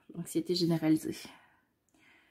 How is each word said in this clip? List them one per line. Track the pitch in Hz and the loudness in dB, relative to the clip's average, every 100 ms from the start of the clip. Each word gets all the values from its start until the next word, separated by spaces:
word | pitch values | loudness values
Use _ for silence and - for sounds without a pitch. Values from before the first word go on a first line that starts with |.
| - 175 | -14 -12
l'anxiété | 175 170 165 175 | -6 -4 0 0
généralisée. | 170 160 156 156 - - - - - _ _ _ _ _ - - _ | 2 2 4 2 2 -8 -12 -20 -20 _ _ _ _ _ -20 -20 _